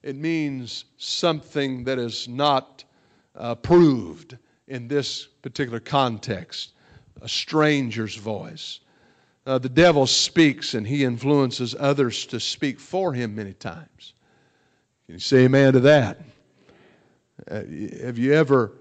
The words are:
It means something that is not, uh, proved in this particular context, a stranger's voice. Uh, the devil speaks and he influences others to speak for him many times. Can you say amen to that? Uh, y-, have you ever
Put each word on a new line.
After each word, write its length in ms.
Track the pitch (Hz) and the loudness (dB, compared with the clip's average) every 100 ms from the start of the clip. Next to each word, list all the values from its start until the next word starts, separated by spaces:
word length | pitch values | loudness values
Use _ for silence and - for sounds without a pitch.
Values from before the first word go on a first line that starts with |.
It 140 | 147 135 | -12 -8
means 680 | 160 165 147 135 120 - - _ | -4 -2 -4 -6 -10 -14 -16 _
something 880 | - - 175 160 - 151 139 127 | -8 -2 0 -2 -6 -4 -4 -4
that 140 | 123 131 | -4 -4
is 280 | 120 110 120 | -4 -8 -10
not, 560 | 123 147 135 - _ - _ _ _ _ - | -2 2 2 -2 _ -20 _ _ _ _ -12
uh, 180 | 117 | -10
proved 840 | 117 - 175 165 127 90 78 - 120 _ _ _ | -8 4 6 6 4 -4 -14 -20 -20 _ _ _
in 200 | 131 120 | -14 -4
this 380 | 143 131 - - | -4 -4 -10 -14
particular 540 | _ 135 120 131 113 | _ -16 -8 -8 -8
context, 920 | - 143 131 110 - 98 87 - - _ _ - _ - | -2 0 0 -4 -8 -10 -10 -14 -16 _ _ -20 _ -20
a 80 | 113 | -10
stranger's 880 | - - 156 151 147 123 110 107 107 | -8 -4 0 2 2 -2 -6 -8 -8
voice. 640 | 104 101 85 80 - - _ _ _ _ _ _ - | -10 -10 -10 -16 -16 -18 _ _ _ _ _ _ -4
Uh, 120 | 131 | -4
the 100 | 127 | 0
devil 380 | 127 175 147 131 | 4 6 6 2
speaks 680 | - - - 156 131 - | 2 0 4 2 2 -6
and 120 | 120 107 | -6 -4
he 180 | 143 | -2
influences 680 | 131 117 131 147 131 120 123 120 | -2 -2 0 2 2 -2 -8 -2
others 480 | 139 143 127 107 - | -2 0 0 -2 -8
to 140 | 117 | -8
speak 400 | - - 147 123 | -8 -6 -6 -8
for 320 | - 185 185 | -8 -4 -4
him 220 | 123 117 | -4 -6
many 180 | 104 98 | -8 -12
times. 600 | 92 107 85 78 _ - _ _ _ _ _ _ _ _ _ _ | -12 -14 -14 -20 _ -20 _ _ _ _ _ _ _ _ _ _
Can 80 | |
you 60 | 85 | -12
say 240 | - 135 | 2 6
amen 280 | 127 135 135 | 6 6 6
to 80 | 131 | 6
that? 400 | 131 151 110 87 - _ _ _ _ _ _ _ _ _ _ - - | 6 6 4 -6 -18 _ _ _ _ _ _ _ _ _ _ -20 -12
Uh, 120 | 104 - | -12 -10
y-, 220 | 76 101 - | -12 -12 -10
have 160 | 120 117 | -10 -2
you 140 | 127 | 2
ever 380 | 151 147 135 107 - | 4 6 4 4 -6